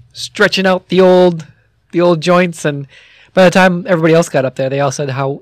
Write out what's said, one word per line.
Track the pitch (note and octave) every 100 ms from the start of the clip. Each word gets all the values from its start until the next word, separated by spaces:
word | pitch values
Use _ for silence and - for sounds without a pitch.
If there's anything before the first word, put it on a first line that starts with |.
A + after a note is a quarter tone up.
| _
stretching | - - - G3 - F#3+
out | F#3 -
the | F3+
old, | F#3 F3+ F3+ E3 D3+ _ _ _ _
the | E3+
old | F3 E3+
joints. | E3 F3+ F3+ E3 D#3
And | C#3+ C#3 - _ _ _ -
by |
the | F#3
time | F#3 F#3 F3 F#3+
everybody | F3 E3 E3
else | E3+
got | -
up | F3 -
there, | C3+
they | C#3
all | C#3
said | - C#3+
how | B2+ C3+ C#3+